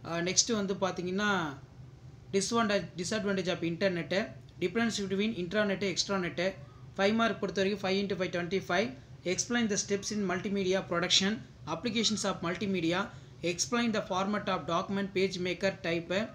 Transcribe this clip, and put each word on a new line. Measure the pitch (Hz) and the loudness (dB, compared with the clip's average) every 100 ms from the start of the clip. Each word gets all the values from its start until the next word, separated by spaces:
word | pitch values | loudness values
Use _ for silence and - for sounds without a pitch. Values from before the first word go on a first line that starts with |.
அஹ், | - 170 | -4 -2
நெக்ஸ்ட் | 175 180 - | 2 2 2
வந்து | 220 196 190 | 0 0 0
பார்த்தீங்கன்னா | 185 180 180 185 208 190 156 139 - - - - - - - | -2 -2 -2 0 2 2 0 -6 -16 -18 -18 -18 -18 -18 -2
disadvantage, | 196 190 233 220 202 165 | 0 2 2 4 2 0
disadvantage | 165 180 220 196 190 180 | -6 -2 0 0 0 0
of | 170 | 0
internet, | 170 170 196 175 160 180 233 - - | -2 2 0 0 0 0 -2 -8 -18
difference | - 180 220 233 208 | -4 -2 2 0 0
between | 196 190 220 | -2 0 0
intranet, | 226 175 208 208 190 202 | 0 -2 2 2 2 0
extranet. | 160 - 196 175 139 185 - - - - | 0 0 0 0 0 -2 -2 -16 -18 -12
ஃபைவ் | - 202 | 2 4
மார்க் | 220 226 196 | 4 2 2
பொறுத்த | 196 185 | -2 2
வரைக்கும் | 196 202 | 2 2
ஃபைவ் | 190 196 | 2 2
into | 196 185 | 0 0
ஃபைவ் | 180 | 0
twenty-five. | 175 175 190 - 180 240 - - - | 0 0 -2 2 2 2 -4 -16 -6
Explain | 170 - - 240 220 | -2 0 0 2 2
the | 196 | 0
steps | - 202 202 | 0 -2 -2
in | 208 | -2
multimedia | 196 185 196 196 185 185 | 0 0 0 0 2 2
production, | 180 175 175 - 190 226 - - - | 2 0 4 4 4 0 -6 -14 -6
applications | 160 247 220 214 214 | -2 0 2 2 2
of | 202 175 | 0 0
multimedia, | 170 180 196 185 165 180 202 - - - | -2 -2 0 2 2 2 -2 -8 -18 -4
explain | 170 170 - 240 240 | -2 -2 0 2 2
the | 208 | 0
format | - 185 196 208 202 | 0 0 2 0 0
of | 185 143 | -2 0
document | 170 185 196 196 | 0 0 -2 0
page | 185 190 180 | 2 0 0
maker | 180 175 196 185 | -2 2 0 0
type | 170 170 170 185 240 | -2 -2 0 0 0